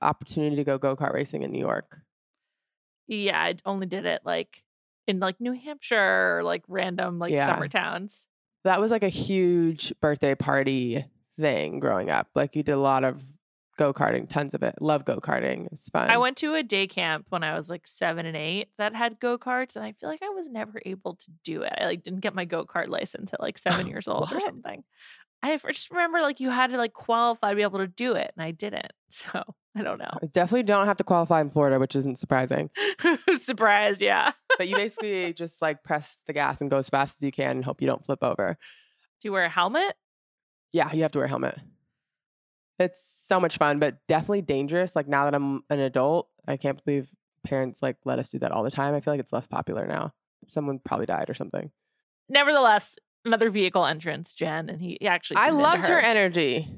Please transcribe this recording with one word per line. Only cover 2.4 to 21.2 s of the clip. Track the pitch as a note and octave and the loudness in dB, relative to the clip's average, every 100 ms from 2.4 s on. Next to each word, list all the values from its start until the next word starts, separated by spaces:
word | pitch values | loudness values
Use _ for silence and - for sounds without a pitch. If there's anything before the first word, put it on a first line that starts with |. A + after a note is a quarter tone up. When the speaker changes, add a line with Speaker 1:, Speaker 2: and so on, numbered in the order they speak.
| _ _ _ _ _ _ - | _ _ _ _ _ _ -10
Speaker 2:
Yeah, | G#3+ G3 E3 | -2 0 2
I | E3+ F3+ G3 | 0 -2 -4
only | G3 F#3 | -4 -4
did | F#3+ F3 | -4 -2
it, | - | -2
like, | - E2 - - _ _ _ _ - | -2 -2 -4 -12 _ _ _ _ -4
in, | F#3+ | -2
like, | F#3+ F#3 | -2 -2
New | A#3+ | -6
Hampshire | B3+ C#4 C#4+ - A3+ F#3+ F#3 F#3 E3+ | -6 -10 -14 0 2 4 4 4 2
or, | |
like, | E3+ F3 - | 0 -2 -4
random, | F#3+ F3+ F3+ F3+ F3 | -4 -2 -2 -4 -4
like, | F3 | 0
Speaker 1:
Yeah. | C#3+ C#3 | 2 2
Speaker 2:
summer | E3 D#3+ | 2 0
towns. | F#3+ F3 F3 G3+ - - _ _ _ | -2 -2 -4 -8 -12 -16 _ _ _
Speaker 1:
That | F#3 F#3 | 2 4
was, | A3 | 4
like, | A3+ | 2
a | G3+ | 2
huge | E3+ - F#3+ F3+ F3 E3 D#3+ - - | 0 0 2 4 4 2 0 -6 0
birthday | D#3 C#3+ C#3+ | 0 2 2
party | C3+ C#3+ C#3 C3+ C3+ B2 B2 C#3 _ _ - | 0 0 0 2 0 0 -4 -6 _ _ -2
thing | D3+ A2 D2+ C#3 | 0 2 0 -2
growing | C#3 G2 F#2 | 0 0 0
up. | D2 - | 0 0
Like, | - C#3+ D#3 | -2 0 -2
you | |
did | D3+ | 0
a | C#3 | 2
lot | C#3 C3+ | 2 2
of | C3 C#3 C3+ - _ _ _ - | 0 -2 -10 -20 _ _ _ 0
go-karting, | C#3+ C3+ D3 - - | 0 2 2 2 -2
tons | D#3 C#3+ | -4 -4
of | - | -2
it. | A#2+ - | -2 -2
Love | D3+ D3+ | 0 0
go-karting. | C#3 - - - B2 - - | 0 -4 -2 0 0 -2 -6
It's | - - | -12 -4
fun. | - B1+ | 0 4
Speaker 2:
I | A#3 | 4
went | B3 C4+ | 2 0
to | D#4 | -2
a | D#4 | -2
day | A#3+ G3 G3 | 0 -2 -2
camp | - E3 D#3 - | -2 -2 -4 -4
when | F3 | -4
I | D#3 D#3+ | -2 -4
was, | D#3+ | -6
like, | F3 - | -10 -12
seven | - F3 E3 | -4 -2 -2
and | D#3+ D#3 | -6 -6
eight | D#3 F#3+ - - | -6 -6 -8 -6
that | G#3+ | -6
had | A3+ A#3 G#3+ | -2 -4 -2
go-karts, | B3 A#3+ B3 B3+ B3+ G#3+ | -4 -4 -4 -4 -4 -8
and | |
I | G#3+ | -12
feel | G#3 D4+ | -10 -10
like | D#4 | -8
I | G4 | -8
was | G4 D#4+ | -10 -10
never | A3+ A3 G#3+ F#3+ | -10 -10 -10 -12
able | F#3+ F3+ | -10 -10
to | G3 | -12